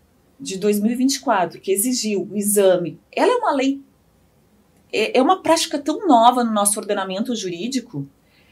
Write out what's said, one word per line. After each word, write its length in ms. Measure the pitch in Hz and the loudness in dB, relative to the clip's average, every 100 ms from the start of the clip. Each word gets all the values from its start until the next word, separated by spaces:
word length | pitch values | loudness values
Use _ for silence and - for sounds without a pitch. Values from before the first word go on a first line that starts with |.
| _ _ _ _ | _ _ _ _
de 180 | 226 190 | -12 -4
dois 220 | 208 208 | -2 0
mil 120 | 214 | 0
e 40 | 247 | 0
vinte 200 | 262 - | 0 0
e 40 | |
quatro, 420 | - 202 170 - | 0 0 0 -4
que 100 | - | -4
exigiu 560 | 190 247 254 214 202 - | -2 0 -2 -2 -4 -4
o 40 | 208 | -4
exame, 640 | 196 202 190 175 170 - _ | 0 2 4 4 0 -8 _
ela 220 | - 339 | 0 2
é 20 | 494 | 2
uma 160 | 427 | 0
lei, 260 | 277 269 277 - _ _ _ _ _ _ _ _ _ _ | 0 0 -2 -8 _ _ _ _ _ _ _ _ _ _
é, 280 | - 214 247 | -4 0 2
é 20 | |
uma 200 | 269 381 | 2 2
prática 360 | - 320 - 294 | 2 0 0 -4
tão 300 | 285 311 403 | -4 -2 2
nova 360 | 240 233 247 | 6 6 4
no 80 | 233 | 2
nosso 280 | 214 208 214 | 0 0 -2
ordenamento 560 | 202 202 190 185 269 226 | -4 -4 -4 -6 -6 -6
jurídico, 720 | 185 170 220 269 - 143 139 _ _ _ _ | -6 -8 -6 -6 -6 -10 -12 _ _ _ _